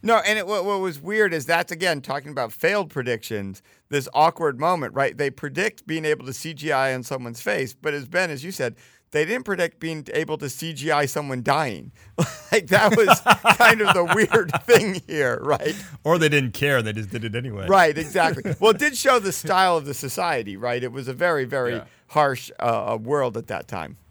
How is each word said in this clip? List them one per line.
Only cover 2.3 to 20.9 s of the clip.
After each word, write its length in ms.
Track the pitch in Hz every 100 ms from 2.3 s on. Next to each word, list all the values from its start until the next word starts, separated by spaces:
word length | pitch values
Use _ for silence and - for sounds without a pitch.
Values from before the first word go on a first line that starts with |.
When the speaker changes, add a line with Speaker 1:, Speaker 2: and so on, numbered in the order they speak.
Speaker 1:
about 220 | 139 117
failed 360 | - 165 208 170
predictions, 720 | - 123 117 - 107 98 95 _ _ _
this 200 | 143 131
awkward 460 | 139 156 - 160 123
moment, 340 | 156 180 127
right? 220 | 131 139 -
They 120 | 143
predict 580 | 131 147 139 208 - -
being 180 | 160
able 200 | 156 151 127
to 60 |
C 220 | 127 160
G 160 | 156 147
I 240 | 135 135
on 80 | 131
someone's 380 | 123 135 120 117
face, 340 | - 202 131
but 200 | - 156
as 120 | 147 131
Ben, 240 | 175 185
as 140 | 143
you 80 | 160
said, 240 | 190 127 101 _ _ _
they 140 | 151
didn't 200 | 160 240
predict 360 | 247 185 170 _
being 260 | 165 160 143
able 260 | 113 147 151
to 100 | 143
C 240 | - 165
G 200 | 147 147
I 140 | 147 143
someone 360 | - 143 127
dying. 500 | 117 143 147 90 - _ - -
<laughs> 80 | 170 - -
Like, 180 | 226 165
that 280 | 190 - 220
was 240 | 226 220
Speaker 2:
<laughs> 360 | - 202 233 220
Speaker 1:
kind 240 | 233 220
of 100 | 208
the 120 | 190 170
weird 360 | 185 208 208 170 -
thing 400 | - 233 208 185 -
here, 320 | 156 131 120
right? 340 | 143 139 151 202 - -
Speaker 2:
Or 140 | 147 170
they 140 | 156
didn't 220 | 147 131
care, 260 | - 143 135
they 140 | 107
just 160 | 107 104
did 140 | 120
it 100 | 110
anyway. 320 | 107 127 104 98
Speaker 1:
Right, 280 | 190 165 151
exactly. 580 | 156 185 165 - 196 127
Speaker 2:
<laughs> 40 |
Speaker 1:
Well, 100 | 208
it 80 | 214
did 180 | 294 247
show 220 | 269 247
the 140 | 196
style 440 | - 160 185 185 170
of 80 |
the 80 | 143
society, 640 | 135 135 - 180 139 104 95
right? 260 | 120 123
It 80 | 127